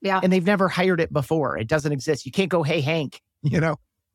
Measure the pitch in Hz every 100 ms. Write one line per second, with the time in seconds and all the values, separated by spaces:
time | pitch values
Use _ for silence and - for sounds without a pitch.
0 | 196 190 185 185 175 202 185 175 185 170
1 | - 147 131 160 131 78 113 156 147 143
2 | 160 139 127 190 185 180 151 165 139 160
3 | 135 - _ _ 151 160 160 143 _ _
4 | _